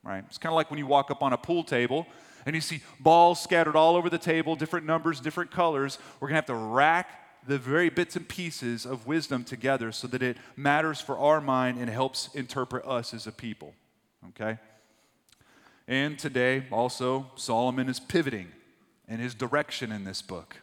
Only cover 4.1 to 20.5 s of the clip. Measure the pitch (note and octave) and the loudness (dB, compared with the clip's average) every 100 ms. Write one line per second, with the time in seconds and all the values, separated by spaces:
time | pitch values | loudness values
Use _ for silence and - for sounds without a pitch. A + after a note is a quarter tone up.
4.1 | E3 F3 D#3+ D#3 D#3+ D#3 F3 D#3 D#3+ E3 | -2 0 0 0 -2 -2 -4 0 0 0
5.1 | D3 C3+ F3+ F3 - E3+ C#3+ C#3 - - | -2 -6 -6 -6 0 0 2 -2 -6 -16
6.1 | - C#3 D#3 D3+ A#2+ A2 B2 D3 E3+ F3+ | -12 -2 -2 0 -4 0 4 6 4 0
7.1 | - - _ B2 C#3 B2 D#3 E3+ D3 F3 | -14 -20 _ -4 -4 0 2 2 0 -2
8.1 | F#3 - - F3 - B2 A#2 B2 C3 A2+ | -4 -8 -8 -8 -6 -6 -6 -6 -8 -2
9.1 | D#3+ D3+ B2+ B2 B2 B2+ C3+ A2+ G#2+ B2 | -2 -2 -4 -4 -4 0 0 -2 -8 -6
10.1 | B2 B2+ A#2 - - C#3+ D3 D#3+ D3 - | -2 -2 -4 -14 -2 2 4 2 -2 -6
11.1 | C3 C#3+ D#3 C#3+ C3 B2+ B2 A#2+ A2 C3+ | 0 4 4 4 2 2 -2 -6 -2 -2
12.1 | - - D3 B2 C#3 B2+ B2+ - B2+ A#2+ | -4 -8 -8 -6 -4 -4 -6 -4 -4 -4
13.1 | A#2 A2 - A#2 G#2 D2+ - _ _ _ | -12 -12 -12 -12 -12 -14 -20 _ _ _
14.1 | _ F#2 - A2 A2+ - _ _ _ _ | _ -20 -6 -6 -6 -12 _ _ _ _
15.1 | _ _ _ _ _ _ _ - C3 D3 | _ _ _ _ _ _ _ -4 -2 -2
16.1 | D3 D3 C3 B2 C3+ C3 G#2+ B2 - B2+ | -4 -4 2 2 2 -2 0 0 0 -2
17.1 | C3 C3+ - - A2+ B2+ B2+ B2+ B2 - | -2 -4 -12 -2 0 2 0 -2 -4 -2
18.1 | E3+ C#3 A2 F2 - _ _ _ _ - | 0 0 -4 -10 -18 _ _ _ _ -10
19.1 | A2+ B2 A#2 B2 D3 D3 - A#2+ G#2+ G2 | -6 -6 -6 -2 0 -2 -6 -6 -8 -8
20.1 | F#2+ - F2+ D#2 | -10 -10 -12 -12